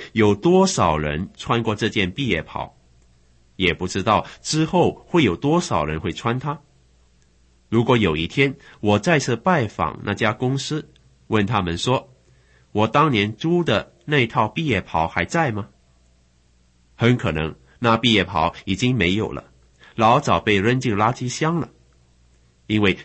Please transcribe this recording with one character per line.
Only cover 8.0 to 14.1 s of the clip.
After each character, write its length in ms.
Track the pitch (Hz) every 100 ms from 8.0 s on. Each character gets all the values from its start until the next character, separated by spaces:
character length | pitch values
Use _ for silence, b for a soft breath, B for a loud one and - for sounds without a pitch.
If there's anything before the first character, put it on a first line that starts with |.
| 95 78
一 100 | 82
天 300 | - 139 - B B
我 180 | 104 104
再 200 | 175 156
次 180 | 135 117
拜 300 | 190 170 107
访 340 | - 80 -
那 100 | -
家 180 | 104 110
公 260 | 107 127 135
司， 320 | - 151 - _ _ _ -
问 180 | 107 101
他 160 | 113
们 160 | 87 85
说 360 | 123 131 - _ b b b b b
，“我 140 | 104 110
当 220 | 143 156
年 240 | 113 104 -
租 280 | 160 175
的 300 | 156 104 - _
那 220 | -